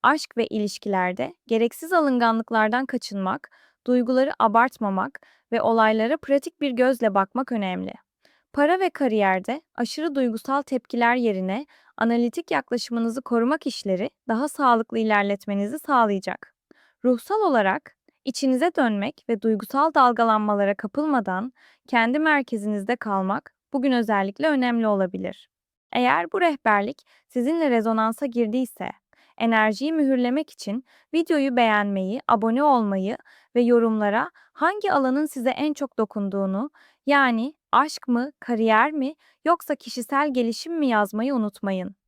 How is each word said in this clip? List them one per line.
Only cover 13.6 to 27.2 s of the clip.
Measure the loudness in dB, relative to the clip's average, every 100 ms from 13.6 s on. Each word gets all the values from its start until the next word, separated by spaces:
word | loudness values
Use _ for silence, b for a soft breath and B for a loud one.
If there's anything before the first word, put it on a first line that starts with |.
| -4
işleri | -6 -4 -2 -4 _ -4
daha | -2 -2
sağlıklı | 0 2 2 0 -2
ilerletmenizi | 0 2 0 -4 -4 -4 -4 -6
sağlayacak. | 0 2 2 0 -4 -10 -14 _ _ b b b 0
Ruhsal | 0 0 0
olarak | 2 2 2 -2 -6 _ _ _ -10
içinize | -2 0 2 0 2
dönmek | 0 0 -6 -8 -6
ve | -2
duygusal | 0 -2 -2 0 0
dalgalanmalara | 4 4 4 2 2 2 0 0 -2
kapılmadan | -4 -4 0 0 -2 -6 -6 b b b _
kendi | 0 2 2
merkezinizde | 2 0 0 -6 -4 -4 -4 -4
kalmak | -2 -2 -2 -4 -8 _ _
bugün | -2 0
özellikle | 0 0 0 -2 -2 0
önemli | 2 0 0 0
olabilir. | 2 0 -4 -10 -10 _ _ _ _ _
Eğer | -2 2 0 0
bu | 0
rehberlik | 0 0 0 2 0 -8 _ b